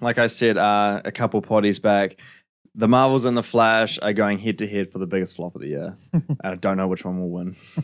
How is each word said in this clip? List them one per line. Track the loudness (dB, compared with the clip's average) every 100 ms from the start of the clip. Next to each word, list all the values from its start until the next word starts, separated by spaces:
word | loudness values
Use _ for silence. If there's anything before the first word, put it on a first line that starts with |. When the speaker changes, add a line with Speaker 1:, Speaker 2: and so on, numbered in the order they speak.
Speaker 1:
like | -2 2
I | 2
said, | 2 2 2
uh, | 2 2 2 0
a | -4
couple | -2 -2 -2
potties | 0 2 2 2
back, | 2 2 2 -4 -20 -20 _ _ _
the | -2 4
Marvels | 4 4 4
and | 2 0
the |
Flash | 0 2 4 4 2 -2
are | -2
going | 0 0 0
head | -2 -4
to | -4
head | -4 -4
for | -6
the | -4
biggest | -2 -4 -6
flop | -10 -10
of |
the | -8
year. | -8 -8 -12 _ -2
Speaker 2:
<laughs> | -2 -4
Speaker 1:
I | -4
don't | -4 -2 0
know | 0
which | -2
one | -4 -6
will | -6
win. | -6 -8 -12 -12 -10